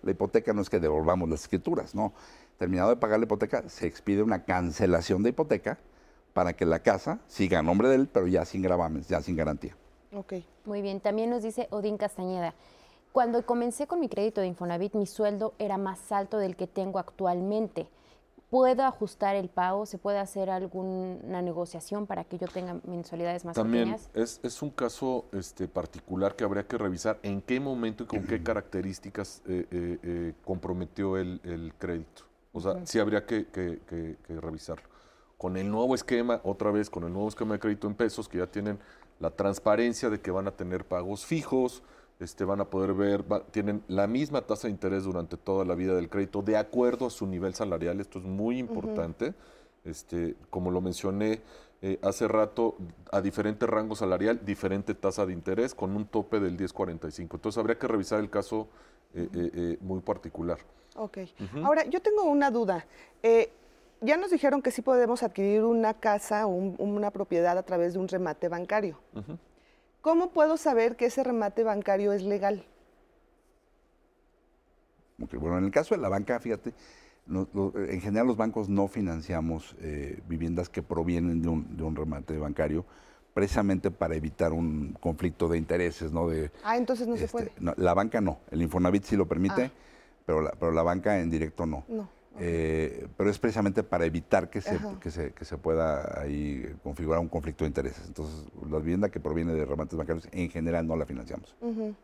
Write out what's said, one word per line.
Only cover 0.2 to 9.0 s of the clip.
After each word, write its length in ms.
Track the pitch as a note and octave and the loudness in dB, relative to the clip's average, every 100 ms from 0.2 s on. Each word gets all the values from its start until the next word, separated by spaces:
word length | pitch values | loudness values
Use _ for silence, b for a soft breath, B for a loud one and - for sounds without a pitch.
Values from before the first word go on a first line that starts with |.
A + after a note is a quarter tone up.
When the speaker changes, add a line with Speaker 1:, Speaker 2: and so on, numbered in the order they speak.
| F#2+ A2+ A2+ | 4 4 4
Speaker 1:
no 80 | G#2 | 0
es 80 | F#2+ | 2
que 100 | F#2 | 2
devolvamos 500 | D#2+ D2+ D#2+ F#2 E2 | 4 4 4 2 2
las 120 | D#2 | -2
escrituras, 520 | - F#2 D3+ E3+ - | 0 -2 0 -2 -2
no. 200 | G2+ G#2+ B B B B _ | -4 -4 B B B B _
Terminado 320 | F2+ F#2 G2+ | -2 4 4
de 60 | |
pagar 240 | A#2+ A2 G#2+ | 4 4 4
la 60 | |
hipoteca, 420 | A2+ G#2 G#2+ A#2+ - | 4 2 2 0 -4
se 160 | - E2+ | -4 -6
expide 360 | - - G2+ | -2 0 4
una 200 | A2 F#2 | 4 2
cancelación 760 | - F2+ F2 D#2 F#2+ E2+ F2 F#2 | 0 0 0 2 4 4 4 2
de 60 | A#2 | 2
hipoteca 480 | C3 D#3 G#2 G#2+ D3 b b b b _ | 2 0 2 0 -6 b b b b _
para 200 | - F2+ | 2 2
que 120 | D#2+ | 2
la 140 | E2+ E2 | 2 4
casa 400 | - F#2+ - G#3+ - | 4 2 0 -6 -8
siga 320 | - F#2+ F2 | 0 4 4
a 20 | |
nombre 260 | D#2 F#2+ B2 | 4 4 6
de 60 | |
él, 120 | C3 C#3 | 6 4
pero 140 | - F2+ | 2 4
ya 180 | F2+ | 2
sin 160 | E2 G2 | 2 0
gravamen, 420 | F#2 F2 E2 D2+ | 2 2 0 -4